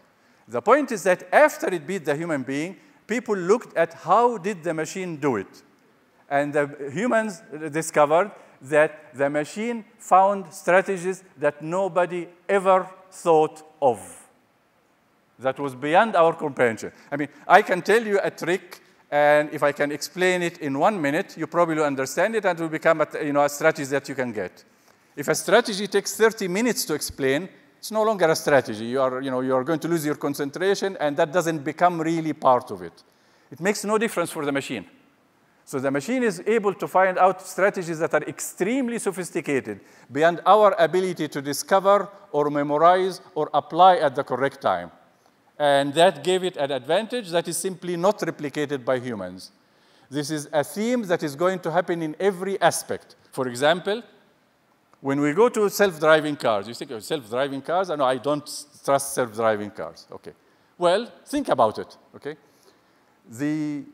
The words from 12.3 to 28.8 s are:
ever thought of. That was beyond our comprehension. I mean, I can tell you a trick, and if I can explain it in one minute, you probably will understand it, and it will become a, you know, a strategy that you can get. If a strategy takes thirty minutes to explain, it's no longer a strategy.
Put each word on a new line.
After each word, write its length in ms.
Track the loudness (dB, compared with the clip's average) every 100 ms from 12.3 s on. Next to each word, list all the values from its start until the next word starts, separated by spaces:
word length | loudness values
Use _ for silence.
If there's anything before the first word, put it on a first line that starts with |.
| _ -2
ever 380 | 0 4 4 2 -12 -20
thought 500 | -4 4 4 4 -4 -18 0
of. 180 | 0 0 -8 -20 -20 _ _ _ _ _ _ _ _ _ _ _
That 200 | -4 -4
was 160 | -6 -6
beyond 400 | 2 4 4 4
our 180 | 2
comprehension. 580 | 2 -4 0 0 0 -10 -14 -10
I 60 | -8
mean, 100 | -8 -6 4
I 140 | 4
can 180 | 4 -2
tell 200 | 2 2
you 180 | 2 -2
a 80 | -2
trick, 500 | -4 -4 -4 -6 -20 _ _ -2
and 380 | 2 6 4 2
if 120 | 0
I 80 | -2
can 180 | 0 -4
explain 500 | -4 -8 -2 0 2
it 180 | -2 -4
in 180 | -4 0
one 220 | 0 2
minute, 340 | -2 -2 -4 -8
you 120 | -4
probably 280 | 0 2 2
will 80 |
understand 520 | 0 -2 -4 0 0 0
it, 100 | -2
and 120 | -2
it 40 |
will 80 | -4
become 320 | 0 2 2
a, 60 | 0 -4
you 120 | -2
know, 100 | 2
a 60 | 2
strategy 400 | 2 2 2 -2
that 180 | -4 -4
you 80 | -6
can 160 | -6
get. 320 | -6 -8 _ _ _ _ _ _ -8
If 120 | -2
a 80 | -2
strategy 520 | 2 2 2 -4 -2
takes 280 | -2 -2 2
thirty 320 | 2 2 -4
minutes 380 | -2 0 -2 -4
to 80 |
explain, 560 | -4 -6 -2 0 0 -4 -16 _ _
it's 120 | -6
no 120 | -2
longer 240 | 0 2 2
a 80 | 2
strategy. 500 | 4 2 2 -6